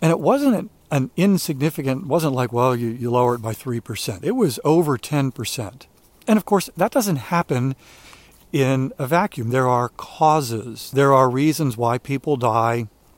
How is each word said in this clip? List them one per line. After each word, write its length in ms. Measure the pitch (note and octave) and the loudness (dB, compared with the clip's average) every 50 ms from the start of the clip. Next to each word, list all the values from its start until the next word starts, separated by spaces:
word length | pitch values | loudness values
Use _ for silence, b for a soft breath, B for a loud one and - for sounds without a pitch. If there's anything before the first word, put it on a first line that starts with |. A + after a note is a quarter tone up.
And 120 | - D#3+ E3 | 0 0 0
it 80 | - | 2
wasn't 340 | D3 D#3 A#3+ C#4+ C#4+ C#4 A#3 | 2 2 2 2 2 2 0
an, 160 | F3+ - - _ _ _ - D#3 | 0 -2 -8 _ _ _ -4 -2
an 180 | C#3+ C3 - - | -2 -2 -2 -2
insignificant, 920 | - F3 G3+ G3 E3+ - - D#3 C3 C#3+ D#3+ - - C#3+ C3+ C3 B2+ - | 0 2 2 2 2 0 -2 -4 -2 -2 -2 -2 -2 -4 -4 -4 -4 -4
wasn't 280 | D3 C3+ F3 D#3+ D#3 C3 | -2 0 0 0 0 0
like, 180 | B2+ B2+ A#2 A2+ | 0 -2 -2 0
"Well, 240 | A#2 B2 C3 B2+ | 0 2 2 2
you, 120 | A#2+ A#2+ A2+ | 0 -2 -4
you 220 | A2+ B2 A#2+ A#2+ | -6 -6 -4 0
lower 240 | A#2+ B2 B2 B2 A#2+ | 2 2 2 2 2
it 80 | A#2+ A2 | 0 -4
by 100 | A2+ G#2+ | -8 -8
three 280 | - - C3 A#2+ A#2 | -8 -8 -8 -8 -8
percent." 440 | - - A2+ - - - A2 F2 C3 | -8 -8 -10 -8 -8 -8 -8 -6 -4
It 120 | D3 A3+ | -4 -2
was 240 | C4 A3+ D#3+ A#2+ - - | 0 0 0 0 0 0
over 320 | D3 F3 F#3+ F3 D3+ C#3 | 2 2 4 4 2 0
ten 360 | A2+ - - D3+ D3 C3+ C3+ - | -2 -4 -4 -2 -2 -2 -2 -4
percent. 560 | - A2+ - - - A2+ F#2+ - - - _ _ _ _ _ _ _ - - | -6 -8 -8 -8 -8 -8 -10 -12 -16 -20 _ _ _ _ _ _ _ -2 2
And 80 | A3 | 2
of 80 | G#3+ - | 2 2
course, 260 | - G#3 F#3+ - - - | 2 0 0 0 -2 -4
that 160 | - F3+ A#3 - | -2 -2 0 0
doesn't 240 | C#4+ A3 G#3 F3 | 0 0 0 -2
happen 580 | C3+ A2+ - F3 E3+ E3+ - C#3+ B2+ A#2+ C3+ C3 - B B B B B B B B B B B B B B - | -4 -4 -2 -2 -2 0 0 0 -2 0 -2 -4 -6 B B B B B B B B B B B B B B -2
in 400 | C#3+ C3+ B2+ C3+ C3 C3 C3+ - | 0 0 2 2 0 -2 -4 -4
a 100 | - D3 | -6 -4
vacuum. 440 | B2+ D#3 F3 G3 G3+ - - A2+ A2+ | -2 0 0 0 0 -4 -6 -6 -2
There 180 | B2 C3 C3 B2+ | 0 0 2 2
are 200 | B2 A#2+ B2 A#2+ | 2 2 0 -2
causes. 1040 | - - - - - - E3 D#3 D3+ D#3 C#3+ A#2+ A#2 A2+ G2+ B2 A2 A2+ - - - | -6 -10 -16 -12 -4 2 2 4 4 4 0 -2 -6 -8 -8 -10 -12 -14 -12 -4 0
There 200 | C3 C#3 C#3 C#3 | 2 4 6 6
are 160 | C3 C3 B2+ | 6 6 4
reasons 480 | B2 C3 C#3+ D#3 D3+ - D#3+ C3+ A#2 | 2 2 0 0 0 0 -2 -2 -2
why 220 | A2 A#2+ A#2 A#2+ B2+ | 0 0 0 0 -2
people 380 | - - C#3 C3+ - D#3 D3 | -4 -6 -6 -6 -4 -2 -2
die 520 | C3 A#2+ A#2+ A2 A2+ A2+ A#2 A#2 A#2+ A#2 G#2+ _ _ _ _ _ | 0 0 0 2 2 2 2 0 -2 -4 -6 _ _ _ _ _